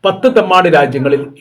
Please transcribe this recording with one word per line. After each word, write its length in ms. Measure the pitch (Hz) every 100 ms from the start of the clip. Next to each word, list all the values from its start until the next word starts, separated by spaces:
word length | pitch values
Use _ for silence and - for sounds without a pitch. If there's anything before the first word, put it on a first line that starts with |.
പത്ത് 320 | 196 185 262 226
തമ്മാടി 340 | 185 185 180
രാജ്യങ്ങളിൽ 560 | 156 139 131 139 139 - -